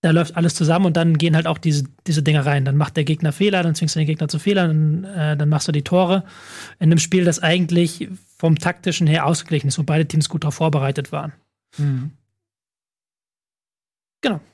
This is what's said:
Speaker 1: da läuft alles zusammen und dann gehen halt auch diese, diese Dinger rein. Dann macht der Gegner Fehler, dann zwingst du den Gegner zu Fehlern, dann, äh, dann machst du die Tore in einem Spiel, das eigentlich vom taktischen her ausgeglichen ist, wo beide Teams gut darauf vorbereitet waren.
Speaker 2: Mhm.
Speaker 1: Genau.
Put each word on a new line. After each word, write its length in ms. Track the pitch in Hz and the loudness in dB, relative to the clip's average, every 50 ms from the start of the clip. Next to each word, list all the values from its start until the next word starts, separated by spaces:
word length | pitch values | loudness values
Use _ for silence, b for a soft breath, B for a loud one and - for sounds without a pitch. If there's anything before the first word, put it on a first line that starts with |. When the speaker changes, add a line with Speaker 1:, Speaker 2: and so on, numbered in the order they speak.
| - | 2
Speaker 1:
da 80 | 170 | 4
läuft 260 | 156 165 165 156 - | 2 2 2 0 -2
alles 200 | 170 170 165 - | -2 0 0 0
zusammen 300 | - 175 151 165 175 196 | 0 0 2 2 2 2
und 100 | 180 147 | 2 2
dann 220 | 165 165 165 165 151 | 2 2 2 2 2
gehen 180 | 160 170 156 | 2 2 2
halt 100 | 160 165 | 2 2
auch 120 | 160 156 - | 0 -4 -2
diese, 260 | - 165 151 147 135 - - _ _ - | -2 -2 0 0 -2 -6 -10 _ _ -4
diese 140 | 160 156 143 | -2 0 0
Dinger 220 | 143 151 151 135 | 2 0 2 2
rein. 180 | 147 143 139 135 | 0 0 0 0
Dann 120 | 135 135 | 2 2
macht 200 | 147 151 - - | 0 0 0 -2
der 80 | 165 151 | -4 -2
Gegner 260 | 147 160 156 - 156 | 0 -2 0 0 -4
Fehler, 320 | 143 - 196 208 196 185 170 | -2 0 0 0 2 2 0
dann 140 | 170 156 | 0 0
zwingst 180 | - 175 156 - | 0 -2 -2 -2
du 60 | 160 | -2
den 80 | 156 147 | -2 -2
Gegner 180 | 156 151 160 | -2 -2 -4
zu 140 | 143 - 151 | -4 -4 -4
Fehlern, 640 | - 202 202 196 180 165 156 156 156 151 151 170 190 | -2 0 0 2 2 2 2 2 2 2 0 -2 -4
dann, 120 | 190 202 | -8 -6
äh, 220 | 180 156 151 151 | -4 -2 -2 -2
dann 120 | 147 151 147 | 0 0 0
machst 200 | 151 147 - - | 0 0 0 0
du 40 | 151 | -2
die 120 | 147 139 | -2 -2
Tore 400 | - 180 180 185 175 185 190 - B B B B B B B B B B B | 0 2 2 2 4 2 0 -2 B B B B B B B B B B B
in 60 | 180 156 | 2 4
einem 80 | 165 160 | 4 4
Spiel, 260 | 156 165 - 185 180 | 2 2 2 2 2
das 140 | 170 160 - | 2 0 0
eigentlich 680 | - 160 170 185 180 160 175 170 175 165 170 - - - 185 - _ _ _ | 0 0 2 2 2 2 2 2 2 0 -2 -8 -12 -12 -14 -18 _ _ _
vom 220 | _ - 165 160 156 | _ 2 2 2 2
taktischen 480 | - 175 175 - - 185 160 - 170 | 2 -2 -4 -2 -4 -4 -2 0 2
her 180 | 151 151 165 143 | 2 2 2 2
ausgeglichen 440 | 139 165 156 - - 165 147 - 139 | 0 -2 -2 -2 -4 -4 -2 0 -2
ist, 100 | - - | -2 -2
wo 60 | 151 | -2
beide 220 | 131 151 156 165 | 0 0 0 0
Teams 220 | 143 - 156 147 - | 0 0 0 0 0
gut 140 | - 160 - | -4 -4 -4
darauf 120 | 151 139 | -4 -2
vorbereitet 580 | - 165 160 147 151 135 135 135 - 135 - - | 0 0 0 0 0 0 -2 -4 -4 -6 -8 -8
waren. 200 | 151 151 156 - _ _ _ _ _ _ _ _ - | -8 -10 -10 -14 _ _ _ _ _ _ _ _ -4
Speaker 2:
Mhm. 320 | 147 143 135 127 127 151 - _ _ _ _ _ _ _ _ _ _ _ _ _ _ _ _ _ _ _ _ _ _ _ _ _ _ _ _ _ _ _ _ _ _ _ _ _ _ _ _ _ - | -2 -2 -2 -4 -6 -10 -14 _ _ _ _ _ _ _ _ _ _ _ _ _ _ _ _ _ _ _ _ _ _ _ _ _ _ _ _ _ _ _ _ _ _ _ _ _ _ _ _ _ -4
Speaker 1:
Genau. 180 | 269 208 151 - _ | -4 -4 -4 -8 _